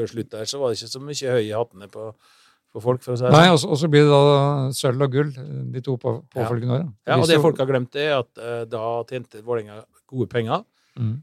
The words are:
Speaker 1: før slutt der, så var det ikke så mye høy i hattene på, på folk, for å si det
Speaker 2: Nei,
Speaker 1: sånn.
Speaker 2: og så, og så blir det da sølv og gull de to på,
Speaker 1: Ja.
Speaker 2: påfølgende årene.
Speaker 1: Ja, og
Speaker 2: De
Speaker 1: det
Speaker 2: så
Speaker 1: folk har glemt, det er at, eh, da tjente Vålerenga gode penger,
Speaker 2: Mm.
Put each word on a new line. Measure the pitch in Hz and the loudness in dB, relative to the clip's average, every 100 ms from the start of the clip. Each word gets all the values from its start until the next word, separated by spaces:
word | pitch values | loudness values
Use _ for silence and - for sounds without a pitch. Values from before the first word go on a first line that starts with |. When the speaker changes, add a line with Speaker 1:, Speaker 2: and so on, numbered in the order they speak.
Speaker 1:
før | 110 | -8
slutt | 113 - | -6 -10
der, | 107 107 | -10 -10
så | 139 | -4
var | 131 | -4
det | 107 | -4
ikke | 117 | -8
så | 131 | -14
mye | 143 139 135 | -12 -8 -2
høy | 123 | -2
i | 107 | -2
hattene | 107 117 92 101 | -4 -6 -10 -20
på, | 107 110 - _ _ _ _ _ | -16 -16 -16 _ _ _ _ _
på | 113 | -6
folk, | 117 127 | -2 -2
for | - | -4
å | 120 | -2
si | 127 | 6
det | |
Speaker 2:
Nei, | 147 175 | 8 8
Speaker 1:
sånn. | |
Speaker 2:
og | 160 | 6
så, | 190 | 2
og | 147 | -2
så | 160 | 4
blir | 147 147 | 6 6
det | |
da | 143 143 143 139 143 131 | 6 6 6 2 0 -4
sølv | 135 139 127 | -2 -2 0
og | 143 | 0
gull | 131 151 127 - 135 127 | 0 -2 -6 -12 -10 -8
de | 127 | -8
to | 127 127 | -6 -6
på, | 127 113 | -4 -6
Speaker 1:
Ja. | - 131 | -8 -6
Speaker 2:
påfølgende | 117 117 123 127 | -4 -2 -2 -2
årene. | 170 - - | -4 -8 0
Speaker 1:
Ja, | 156 | 2
og | 165 | 4
Speaker 2:
De | |
Speaker 1:
det | 156 | 4
Speaker 2:
så | |
Speaker 1:
folk | 160 - | 4 2
har | 131 | 0
glemt, | 135 123 | 0 -2
det | 139 151 | -4 -2
er | 139 | -2
at, | 117 - | -4 -10
eh, | 117 117 113 | -10 -8 -8
da | 117 113 117 | -6 -6 -6
tjente | 113 131 113 107 | -6 -10 -12 -14
Vålerenga | 113 120 104 107 - _ _ | -6 -6 -6 -16 -20 _ _
gode | 131 113 | -4 -2
penger, | 123 113 165 - _ _ 131 | -2 -2 -4 -6 _ _ -6
Speaker 2:
Mm. | 113 127 | -4 -6